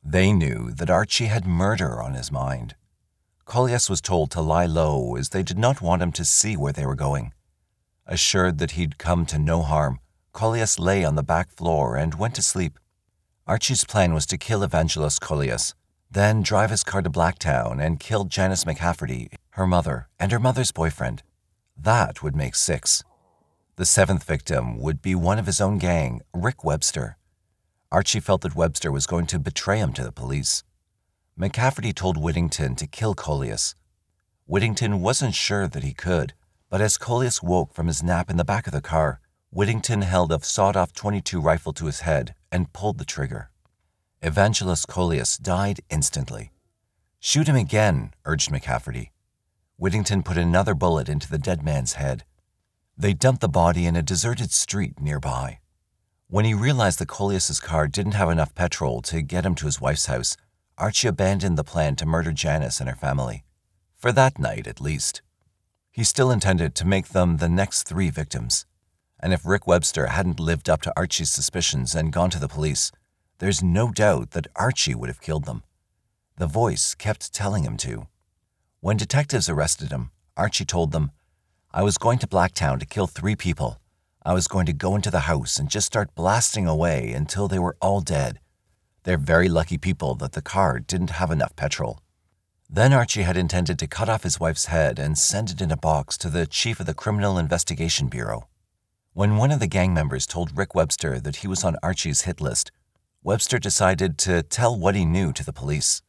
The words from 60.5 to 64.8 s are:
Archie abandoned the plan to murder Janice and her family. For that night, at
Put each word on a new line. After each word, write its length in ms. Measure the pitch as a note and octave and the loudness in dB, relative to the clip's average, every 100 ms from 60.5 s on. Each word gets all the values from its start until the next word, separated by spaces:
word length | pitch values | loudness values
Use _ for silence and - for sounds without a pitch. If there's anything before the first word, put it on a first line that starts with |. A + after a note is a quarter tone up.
| _ _ - | _ _ -4
Archie 300 | G2+ - A#2+ | -2 0 0
abandoned 500 | E2 F#2+ G2 F#2+ D#2 | 2 2 2 2 0
the 60 | |
plan 320 | D2 E2+ D2+ C2+ | 0 0 0 0
to 100 | D#2 | 0
murder 260 | D#2+ D#2+ | 0 0
Janice 480 | D2 D#2+ D#2 B1+ - | -2 0 0 -2 -4
and 80 | B1+ | -6
her 80 | B1+ | -4
family. 480 | C#2 C2+ B1 G#1 _ _ _ _ _ _ | -2 -2 -4 -8 _ _ _ _ _ _
For 140 | A#2 | 2
that 260 | A2+ C3 - | 4 4 2
night, 280 | A#1+ G1+ G#1+ | -4 -4 -8
at 140 | - | -6